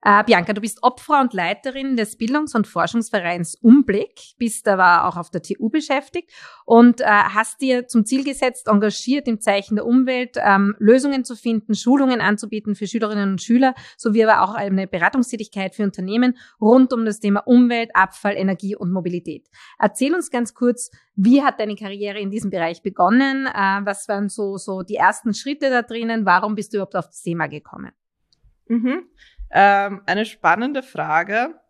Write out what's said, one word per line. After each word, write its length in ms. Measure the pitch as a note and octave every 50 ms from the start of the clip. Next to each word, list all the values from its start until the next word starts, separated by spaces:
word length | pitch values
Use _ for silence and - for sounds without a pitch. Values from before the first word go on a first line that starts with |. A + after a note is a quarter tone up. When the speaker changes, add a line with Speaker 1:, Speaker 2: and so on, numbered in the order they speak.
| -
Speaker 1:
Äh, 160 | G#3 G3+ G3+ G#3+
Bianca, 280 | A3 A3+ F3+ F3 - G#3
du 80 | G#3
bist 200 | G3+ A3 - _ -
Obfrau 360 | B3+ B3+ - - - D4+ C#4+
und 140 | C4 B3 A3+
Leiterin 640 | F#3 F3 E3+ G3+ - _ C4+ B3+ C4+ C4+ C4+ C4
des 220 | A#3 G#3+ G#3+ - _
Bildungs- 360 | A#3 A3 C4 D4+ D#4 D4+ -
und 120 | A#3 G3+
Forschungsvereins 880 | - - F3 E3+ A3+ - A#3 A3 - - G3+ F3 E3+ F3 F3 F3 - -
Umblick, 800 | _ - A#3 A#3+ D4 C4+ - F#3+ G3+ - - _ - - - _
bist 320 | _ A#3+ A3+ - - - A3
aber 380 | G3 F#3 F#3 F3 F3 E3+ -
auch 100 | F3+ E3
auf 140 | F3 E3+ -
der 100 | - E3+
T 160 | D#3+ - G3+ _
U 120 | - A3+
beschäftigt 600 | G#3+ D#4 D4 - C#4 C4+ C#4+ _ _ F4 - _ _ - - - - - _
und, 340 | - A#3 A#3 A#3+ A#3+ A#3+ -
äh, 60 | -
hast 560 | G#3+ G#3 G#3 - - G3 G#3 A3+ - - _ C#4
dir 240 | C4 B3+ B3 B3
zum 180 | _ - A#3 G#3
Ziel 180 | - C4 C4 C#4
gesetzt, 460 | C#4+ C4+ - - C4 B3 - - -
engagiert 580 | G#3+ G3+ G#3 G#3+ G3 - - B3 C4 D4 C#4+ B3
im 120 | A3+ G#3
Zeichen 360 | - - G3+ G3+ G3 - A3
der 100 | G3+ -
Umwelt, 500 | A#3 A#3+ C4 C4 B3+ B3+ B3 B3 B3 _
ähm, 400 | - - G#3 G3 G3 G3+ G3+ G#3+ _
Lösungen 460 | A3 G#3 B3 C4 B3+ C#4+ C#4 C4 A#3+
zu 100 | - B3
finden, 400 | G#3+ - A#3+ A3+ A3 G#3+ - G#3+
Schulungen 460 | G3+ - A#3 B3+ C#4 C#4 B3+ B3+ A3+
anzubieten 540 | - G3 G#3 G#3 - G#3 - G#3+ G#3+ G#3+ G3+
für 120 | - G#3+
Schülerinnen 440 | F#3 - A3+ A3 G#3 G#3+ G#3 G3+ G3
und 100 | G3 F3+
Schüler, 340 | - - A#3 B3 C4+ C4 B3+ - - - -
sowie 260 | _ - A#3 G#3 A3+ A3+
aber 160 | A3 G#3+ - -
auch 100 | F#3 G#3+
eine 340 | - G3+ G3+ G3 F#3+ G3
Beratungstätigkeit 880 | F#3 - F3+ E3+ F#3 - C4+ A#3+ - - G#3+ A3 - _ G3+ F#3+ F#3+ _
für 100 | - G#3
Unternehmen 520 | G3 - - F#3 F#3 G#3 A#3 B3 B3+ B3 - - - _ _
rund 320 | G#3+ G#3 A#3+ C4 C4 B3 C4
um 140 | A3+ A3+
das 120 | A3 G#3 -
Thema 220 | - G#3 G3+ G3+ -
Umwelt, 500 | - B3 A#3+ B3 A#3+ A#3+ A#3 A3+ A3+ -
Abfall, 400 | F3+ F#3+ F#3+ - - - G#3 G3
Energie 400 | - F#3+ F#3+ F#3+ - - G3 G3+
und 160 | - - F3 F#3
Mobilität. 560 | F#3 E3 F3+ F3 F3 F3 E3 D3+ - _ _ _ - - - - _
Erzähl 360 | - G#3 G#3+ - C4 C#4 E4
uns 160 | F#4 E4 -
ganz 220 | - A#3+ A#3+ G#3+ _
kurz, 380 | _ B3 A#3+ B3 A#3+ - - _ _ _ _ _
wie 260 | - F#3+ A#3 B3 C#4 C#4
hat 180 | C#4 - -
deine 160 | A3 G#3 G#3
Karriere 440 | G3+ G#3+ G3 G3 G3+ G#3 G3+ G3 G#3+
in 100 | G3+ G3
diesem 200 | G3 A3 - G3
Bereich 320 | F#3 F#3 E3 E3 E3+ - _
begonnen? 640 | G#3 F#3+ - F3+ F3+ A3 B3 C#4 C4+ C4+ C4+ C4+
Äh, 340 | B3+ - - G3 G3 F#3+ G3+ G3+
was 220 | G3+ G3 F#3+ -
waren 220 | - G#3 G3+ G#3 G3
so, 300 | - - G#3 G3 G3 F#3
so 240 | - - F#3+ F#3+ F#3
die 140 | F3+ G#3
ersten 360 | - E3 F#3 G#3+ - _ A#3 G3+
Schritte 380 | - - C#4 C#4+ C#4+ C#4+ C4+
da 100 | B3+ B3
drinnen? 460 | A3+ A#3+ A3+ A#3 A#3 A3+ A3+ A3+ G#3+
Warum 300 | F#3+ F3 F#3 G3 G#3+ G#3+
bist 180 | G3+ G#3 - -
du 20 |
überhaupt 200 | G3+ F#3+ F#3+ -
auf 100 | F#3+ E3
das 160 | _ _ - -
Thema 240 | F3+ E3+ E3+ D#3
gekommen? 460 | C#3+ C#3+ D3+ _ - - - C#3 - _ _ _ _ _ _ _ _ _ _ _ _ _ _ _ _
Speaker 2:
Mhm. 360 | A#3 A#3+ A3 B3 C4+ F4+ F4 _ _ _ _ _ _ - - - -
Ähm, 460 | - G3 G3+ G3+ G3 G3+ G3+ G3 F#3+ _
eine 180 | - F3+ G3+ A3
spannende 580 | A3 - _ - E3+ E3+ G3 A#3 C#4 D4 C4+ B3+
Frage. 800 | - _ - D3+ D#3 D3+ D#3+ F3 - G3+ A3 B3 D#4 E4 _ _